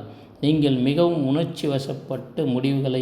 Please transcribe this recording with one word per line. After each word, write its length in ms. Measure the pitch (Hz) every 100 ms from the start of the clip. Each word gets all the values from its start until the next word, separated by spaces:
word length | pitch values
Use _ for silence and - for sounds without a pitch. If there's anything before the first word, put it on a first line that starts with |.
| - - - -
நீங்கள் 360 | 143 156 143 127
மிகவும் 460 | 127 143 175 165 135
உணர்ச்சி 400 | 147 170 - 151
வசப்பட்டு 760 | 135 - 135 - 131 - - 143
முடிவுகளை 540 | 123 135 139 135 127